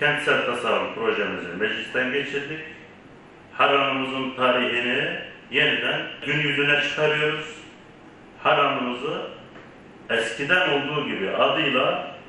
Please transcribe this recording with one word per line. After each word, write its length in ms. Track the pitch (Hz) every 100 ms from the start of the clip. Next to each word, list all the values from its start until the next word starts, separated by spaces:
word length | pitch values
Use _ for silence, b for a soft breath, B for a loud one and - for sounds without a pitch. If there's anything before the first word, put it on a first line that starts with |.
kentsel 460 | 147 143 - 127 123
tasarım 480 | 120 113 104 -
projemizi 540 | 110 113 104 95 87 85 87
meclisten 540 | 107 - - 127 127
geçirdik. 480 | 139 139 143 143 156 - - - - - - - - -
Harran'ımızın 760 | - 131 139 135 135 131 135 131 123
tarihini 800 | 127 123 123 120 123 123 - - - - -
yeniden 520 | 131 147 - - - - - 143
gün 140 | 151
yüzüne 400 | 147 139 143 147
çıkarıyoruz. 640 | - - 151 151 151 156 - - - - - - - - - -
Harran'ımızı 760 | 135 123 139 131 123 120 147 - - - - - - - - - -
eskiden 580 | 117 113 - 143 180 160
olduğu 360 | 139 143 147 117
gibi 220 | 104 95
adıyla 840 | - 135 156 143 127 101 - - -